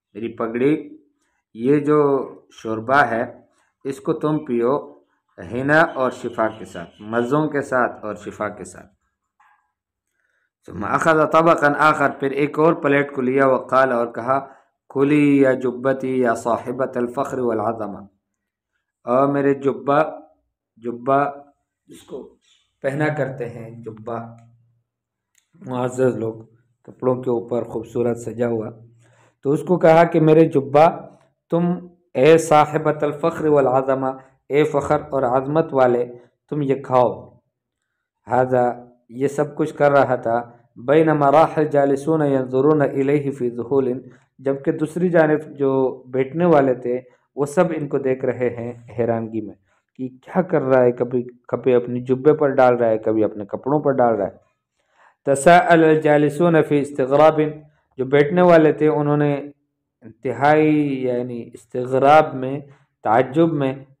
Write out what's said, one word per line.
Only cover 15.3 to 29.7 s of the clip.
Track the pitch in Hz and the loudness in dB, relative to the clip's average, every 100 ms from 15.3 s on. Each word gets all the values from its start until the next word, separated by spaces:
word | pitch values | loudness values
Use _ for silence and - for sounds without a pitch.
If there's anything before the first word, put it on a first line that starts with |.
| 139 135 | 4 2
या | |
जुब्बती | 123 127 123 131 135 131 131 | 2 -4 -4 -4 -4 -4 -2
या | 120 | 0
साहिबतल | 113 120 110 127 127 127 123 123 | -2 -2 -4 -4 -6 -6 -4 -6
फ़ख्र | 131 135 131 | -6 -6 -4
वल | 120 110 | -4 -2
अज़मा", | 107 110 101 98 98 _ _ _ _ _ _ _ _ _ 120 | -4 -6 -10 -12 -20 _ _ _ _ _ _ _ _ _ -2
"ओ | 123 139 | 0 2
मेरे | 143 139 | 0 0
जुब्बा", | 139 139 113 123 143 156 - - _ _ _ _ _ | 0 -2 -4 -2 0 0 -6 -20 _ _ _ _ _
जुब्बा | 117 120 123 135 143 - - _ _ _ _ | -12 -8 -2 0 -2 -6 -20 _ _ _ _
जिसको | - - 135 107 _ _ _ _ _ | -20 -18 -18 -18 _ _ _ _ _
पहना | 135 139 151 | -8 -4 -4
करते | 143 131 - 120 | -4 -6 -8 -12
हैं, | 117 113 117 | -12 -18 -16
जुब्बा, | 113 107 110 117 113 - _ _ _ _ _ _ _ _ _ _ _ 170 127 | -16 -16 -12 -12 -12 -20 _ _ _ _ _ _ _ _ _ _ _ _ -10
मुअज़्ज़ज़ | 127 123 123 131 110 | -6 -6 0 0 0
लोग, | 110 113 - _ _ _ - | -6 -10 -18 _ _ _ -20
कपड़ों | - 127 127 | -6 -2 -2
के | 131 | -2
ऊपर | 117 117 120 | -4 -4 -6
खूबसूरत | 113 117 113 120 120 117 | -6 -10 -8 -4 -4 -4
सजा | 117 110 120 | -8 -6 -4
हुआ, | 113 107 - - _ _ _ _ _ 135 | -4 -8 -14 -20 _ _ _ _ _ -4
तो | |
उसको | 151 151 | -4 0